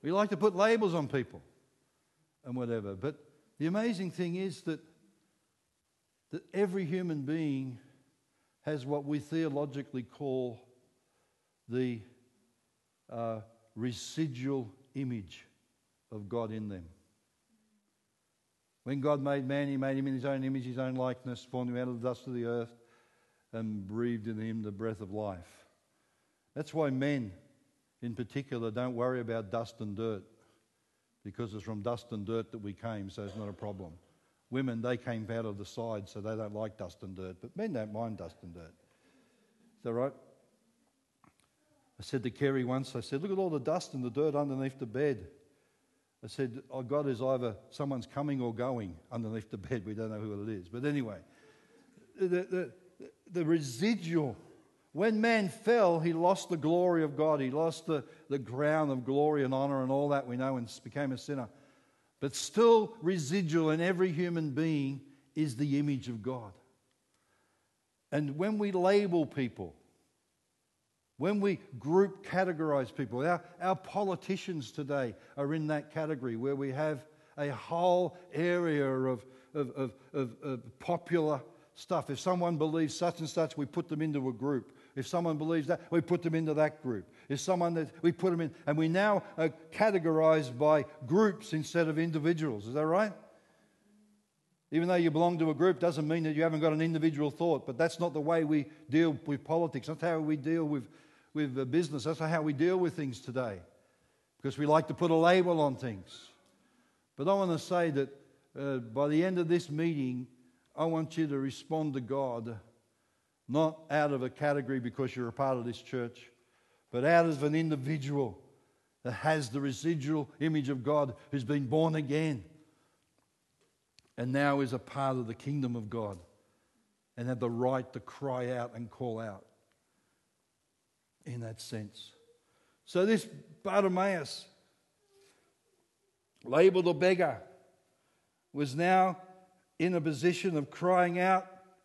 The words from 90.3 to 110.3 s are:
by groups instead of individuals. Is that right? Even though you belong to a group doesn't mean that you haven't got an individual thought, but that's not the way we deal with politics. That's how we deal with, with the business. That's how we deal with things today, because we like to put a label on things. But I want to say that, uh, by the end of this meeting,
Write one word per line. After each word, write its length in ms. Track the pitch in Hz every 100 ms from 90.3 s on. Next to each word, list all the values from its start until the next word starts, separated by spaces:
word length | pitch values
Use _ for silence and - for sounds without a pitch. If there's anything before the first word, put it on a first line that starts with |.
| 160 139 120
by 280 | 151 151 139 - 120
groups 460 | 170 214 185 -
instead 360 | 156 151 170 160
of 100 | 151
individuals. 680 | 165 156 151 170 156 107 101
Is 80 |
that 120 | 135 156
right? 260 | 170 214 180 - - _ _ _ _ _ _ _ _ _ _ _ _ _
Even 160 | 151 170
though 60 |
you 160 | 180 170
belong 280 | 156 175 175
to 120 | 160
a 40 |
group 240 | 147 180 170
doesn't 280 | 170 151 151
mean 180 | 170
that 100 | 156
you 80 | 151
haven't 180 | 165 156
got 120 | 156
an 100 | 156
individual 480 | 160 160 160 143 147
thought, 360 | - 170 147 -
but 120 | 123
that's 220 | 165 -
not 120 | 175
the 80 | 156
way 220 | 147 165
we 240 | 156 151 139 - -
deal 260 | 139 165 143 -
with 180 | 143
politics. 420 | - 165 165 135 123
That's 140 | 156
how 180 | 165 160
we 180 | 156 156
deal 280 | 139 165
with, 240 | 156 147 120 - - _ _
with 240 | 156 147 127
the 100 | 127
business. 380 | 151 165 143
That's 160 | 135 160
how 220 | 160 165
we 100 | 151
deal 240 | 143 170 185
with 180 | 175
things 260 | 156 147 117
today, 380 | - 127 127 95 87 _ _ _ _ _ _ _
because 220 | 139 135
we 80 | 147
like 200 | 156 156
to 60 |
put 160 | 156 175
a 60 | 160
label 440 | 170 185 175 170
on 140 | 147
things. 540 | 127 127 101 90 - - _ _ _ _ _ _ _ _ -
But 100 | 147
I 80 |
want 160 | 196 190
to 80 | 165
say 320 | - 180 170
that, 180 | 139 135 - - _ _ -
uh, 200 | 139 131
by 300 | 117 113 143
the 160 | 151
end 160 | 180 185
of 80 | 165
this 200 | 170 175
meeting, 600 | 151 170 151 131 123 123